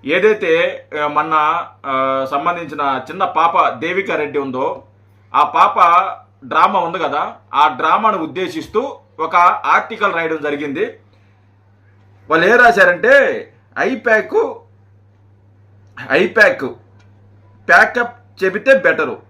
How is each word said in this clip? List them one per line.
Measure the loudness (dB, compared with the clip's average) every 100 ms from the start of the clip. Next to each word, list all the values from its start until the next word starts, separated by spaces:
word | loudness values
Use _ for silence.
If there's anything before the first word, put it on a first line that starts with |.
ఏదైతే, | -2 2 2 2 2 2 0 -4 -12 -6
ఆ, | -2
మొన్న, | -2 0 0 0 -2 -6 -14 -6
ఆ, | -2 -2 -2 -2
సంబంధించిన | -2 -2 -4 -8 -4 -2 -2 -6
చిన్న | -6
పాప | -4 0 2 2 0
దేవికా | -2 -4 -4 -2 -4
రెడ్డి | -2 -4
ఉందో, | -4 -4 -4 -6 -16 _ _ _ _
ఆ | 0
పాప | 0 2 2 4 4 4 2 -8 _ _
డ్రామా | -4 2 2 2
ఉంది | -2 -4
కదా, | -4 -4 -6 -10 _
ఆ | 2 2
డ్రామాను | 2 0 2 2 -2
ఉద్దేశిస్తూ | -6 -6 -6 -8 -4 -4 -4 -10 _ -8
ఒక | -2 2 2 2 0
ఆర్టికల్ | 0 0 -4 -2
రాయడం | -2 -4 -4
జరిగింది. | -4 -4 -6 -4 -6 -8 _ _ _ _ _ _ _ _ _ _ _ _ -2
వాళ్ళు | 0 4
ఏం | 6
రాశారంటే, | 6 6 4 4 4 4 4 -2 -8 _ _ -6
"ఐపాక్, | -4 -4 0 0 0 -2 -2 -6 _ _ _ _ _ _ _ _ _ _ _ _ _ -20 -2
ఐపాక్ | 0 2 4 2 2 -8 -10 _ -20 -20 _ -20 -20 -20 -16 2
ప్యాకప్ | 4 4 0 -6 -8 _ -4
చెబితే | -2 -2 -2 0
బెటరు" | 0 0 -4 -6 _